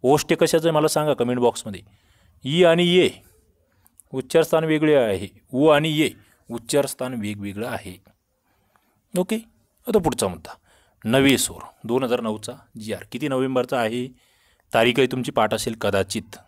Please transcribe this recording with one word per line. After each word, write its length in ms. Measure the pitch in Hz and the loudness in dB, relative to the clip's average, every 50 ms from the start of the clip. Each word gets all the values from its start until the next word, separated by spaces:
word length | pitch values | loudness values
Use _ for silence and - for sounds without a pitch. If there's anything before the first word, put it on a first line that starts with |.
| - | 2
ओष्ठ्य 340 | 127 143 147 - - 170 | 2 2 2 2 -2 0
कशाचं 320 | 156 175 160 - 165 156 170 | 2 2 2 2 2 2 2
आहे 60 | 160 | 2
मला 140 | 151 151 156 | 2 2 2
सांगा 260 | - 160 151 151 139 | 0 0 0 0 0
कमेंट 260 | 113 123 120 123 123 | 0 0 -2 -2 2
बॉक्समध्ये. 400 | 123 117 113 - - 113 98 90 - _ _ _ _ _ _ _ _ _ _ _ _ | 0 0 0 0 -12 -12 -14 -14 -18 _ _ _ _ _ _ _ _ _ _ _ _
ई 180 | 131 147 170 180 | -4 2 4 6
आणि 220 | 170 165 170 175 | 6 6 4 2
ये 240 | 175 175 180 170 - - - _ _ _ _ _ _ _ _ _ _ _ _ _ _ _ _ _ _ - | 2 4 4 4 2 0 -6 _ _ _ _ _ _ _ _ _ _ _ _ _ _ _ _ _ _ -10
उच्चार 300 | 131 127 - - 165 160 | -10 -10 0 2 2 2
स्थान 220 | - - 160 160 | 4 0 -2 0
वेगळे 300 | 160 156 151 156 156 151 | 0 0 0 2 4 4
आहे, 340 | 139 120 110 101 92 101 90 _ _ _ _ - | 4 4 2 -2 -4 -4 -10 _ _ _ _ -2
उ 140 | 127 147 | 2 4
आणि 240 | 160 151 143 156 160 | 4 4 4 2 0
ये 200 | 151 151 156 127 123 - _ _ _ _ _ _ | 0 0 -2 -2 -2 -8 _ _ _ _ _ _
उच्चार 360 | 120 117 - - - 143 139 | -14 -14 -8 -2 -2 -2 -2
स्थान 280 | 135 - _ 131 123 131 | -2 -6 _ -8 -8 -8
वेगवेगळं 540 | 117 104 104 107 104 98 101 95 104 113 123 | -8 -8 -8 -8 -8 -10 -10 -8 -8 -8 -8
आहे. 280 | 117 101 - 90 92 - _ _ _ _ _ _ _ _ _ _ _ _ _ _ _ _ _ _ _ _ _ _ _ 185 | -8 -10 -12 -14 -18 -18 _ _ _ _ _ _ _ _ _ _ _ _ _ _ _ _ _ _ _ _ _ _ _ -4
ओके, 180 | 185 - 226 220 226 _ _ _ _ _ _ _ _ | -2 -2 -4 -6 -6 _ _ _ _ _ _ _ _
आता 120 | - 226 - | 0 0 2
पुढचा 300 | 170 - 123 - 113 95 | 2 0 -2 -2 -4 -4
मुद्दा, 260 | 87 82 82 - - _ _ _ _ _ _ _ _ _ _ | -4 -8 -14 -18 -20 _ _ _ _ _ _ _ _ _ _
नवे 320 | 110 117 135 139 139 135 - | 2 2 4 4 4 4 2
स्वर, 240 | - - 98 - - - _ _ - | 0 -4 -6 -12 -18 -20 _ _ -8
दोन 200 | 113 120 131 131 | -4 -4 -2 0
हजार 160 | 120 120 123 | 0 -2 -2
नऊचा 320 | 113 110 107 104 - - - - _ _ _ 117 | -2 -4 -6 -8 -10 -14 -16 -18 _ _ _ -16
जीआर. 240 | 107 107 104 90 - _ - | -10 -10 -10 -10 -10 _ -10
किती 160 | 123 147 147 | -8 -6 -4
नोव्हेंबरचा 500 | 135 131 131 131 131 127 123 123 - 127 | -2 -2 -2 0 0 -2 -2 0 -2 -2
आहे, 260 | 117 110 113 123 123 131 - _ _ _ _ _ _ _ _ _ _ _ - | -2 -2 -4 -6 -8 -8 -12 _ _ _ _ _ _ _ _ _ _ _ 2
तारीख 200 | 117 113 120 117 131 | 4 4 4 4 2
आहे 80 | 131 | 2
तुमची, 240 | 127 131 127 120 151 | 2 0 -4 -6 -4
पाठ 240 | - - 110 107 - | 0 0 0 0 0
असेल 200 | 107 - 123 113 | -4 -4 -6 -6
कदाचित 600 | 110 - 104 95 98 95 95 - 113 107 - - - _ | -4 -4 -2 0 0 -2 -2 -4 -10 -10 -10 -20 -20 _